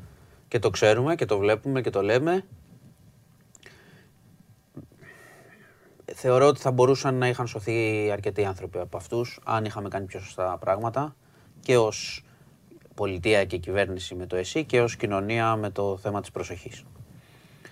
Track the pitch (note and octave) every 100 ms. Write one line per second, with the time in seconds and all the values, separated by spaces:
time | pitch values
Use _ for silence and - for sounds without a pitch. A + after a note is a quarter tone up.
0 | - - - - _ A#2 G#2+ F#2 G#2+ A2
1 | C3+ E3+ A2+ G#2 G2+ A2 C#3 C3+ A2+ G2+
2 | G2 A#2+ D#3 F#3 F#3+ - - - - _
3 | - _ _ _ _ - - - - -
4 | - _ _ _ - - _ - - -
5 | - - - - - - - _ _ _
6 | - - C3 B2+ C#3 C3+ C3+ B2+ B2+ C3+
7 | C#3 B2+ B2+ A#2+ A#2+ A2+ G#2 A#2 A2+ G#2+
8 | G#2 G#2 G#2 G2 G2 F#2+ F#2 F2 F2+ F2
9 | - A#2 B2 - - A2 G#2+ G#2+ G2+ G2
10 | F#2+ F#2+ G2 - F#2 F2 - G2 A#2 A#2
11 | D3+ - _ _ - - - B2 A2 G2+
12 | - - - - - _ _ - - -
13 | G2+ F#2 F#2 G#2 F#2+ F#2 F2 F#2+ G2 F#2
14 | - F2+ F2+ F2+ F#2 D#3+ D#3 B2 A#2+ -
15 | A2 G2+ G2+ A#2 A2+ A2 G#2 G2 G2+ F#2+
16 | G#2 G2+ F#2+ - F2+ F2 - - - -
17 | - - - - - - -